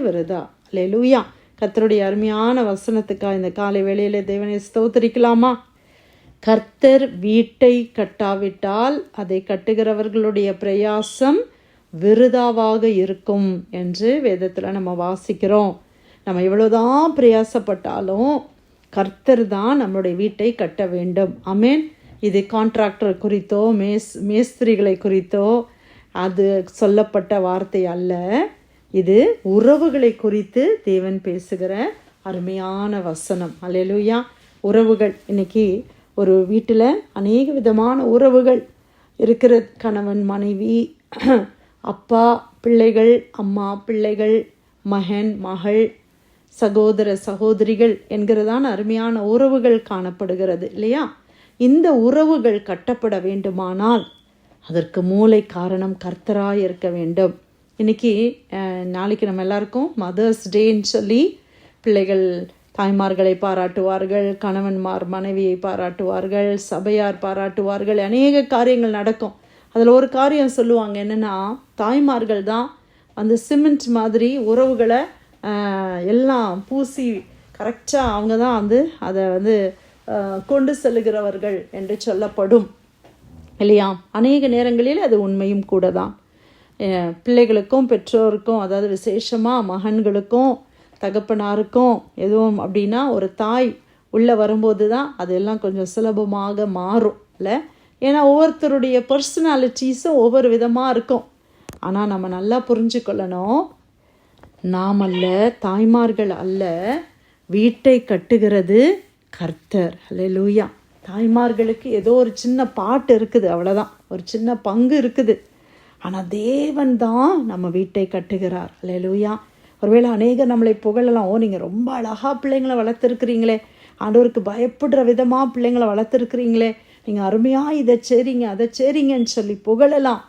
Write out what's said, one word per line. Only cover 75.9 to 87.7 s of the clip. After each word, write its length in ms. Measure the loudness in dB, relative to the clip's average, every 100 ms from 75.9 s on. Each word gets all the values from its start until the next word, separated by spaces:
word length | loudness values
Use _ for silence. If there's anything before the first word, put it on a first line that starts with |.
| -4 0
எல்லாம் 580 | 2 2 0 -2 -6
பூசி 400 | -6 -6 -4 -4 -6 -6 -10 -20 _
கரெக்டா 480 | -10 -10 -8 -4 -2 0
அவங்க 300 | -2 0 0
தான் 180 | 0
வந்து 240 | 0 2 2 0 -4
அதை 280 | -6 -2 -2
வந்து, 280 | 0 2 0 0 -8 _ _ -8
அஹ், 300 | -6 -6 -6 -2
கொண்டு 260 | 0 0
செல்லுகிறவர்கள் 1000 | 0 0 0 0 -2 -4 -4 -6 -6 -8
என்று 240 | -10 -8 -6
சொல்லப்படும் 680 | -4 -4 -4 -2 4 4 2 -12 _ _ _ _ -20 -20 -14 -2
இல்லையா? 280 | 4 4 4 -4 -8
அநேக 380 | 0 2 2 2
நேரங்களில் 500 | 0 0 0 0 0
அது 220 | 2 0
உண்மையும் 440 | 0 -2 -2 -2
கூட 260 | -2 0 0
தான். 220 | -2 -6 -12 _ _ _ _ _ -8
அஹ், 320 | -4 -2 -4 -6
பிள்ளைகளுக்கும் 640 | 0 4 4 2 2